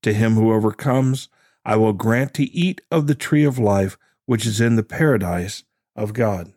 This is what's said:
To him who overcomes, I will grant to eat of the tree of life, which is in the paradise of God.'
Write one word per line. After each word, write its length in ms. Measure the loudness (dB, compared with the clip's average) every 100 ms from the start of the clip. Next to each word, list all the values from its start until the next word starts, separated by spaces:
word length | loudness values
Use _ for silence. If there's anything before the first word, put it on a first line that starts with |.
To 100 | 0
him 220 | 0 2
who 180 | 4 4
overcomes, 760 | 2 0 -2 -2 0 0 -2 -8 _ _ _
I 100 | -2 2
will 180 | 2
grant 380 | 0 0 0 -2
to 100 | -2
eat 360 | -4 0 -2 -4 _
of 160 | -2 0
the 80 | -4
tree 260 | 0 2
of 160 | 2 2
life, 400 | 0 2 -2 -6 _ _ -4
which 200 | -2 0
is 140 | 0
in 160 | 2 2
the 80 |
paradise 800 | -2 0 2 2 0 -4 -6 -12 _ _ _ -10
of 160 | -8
God.' 400 | -2 -2 -2 -10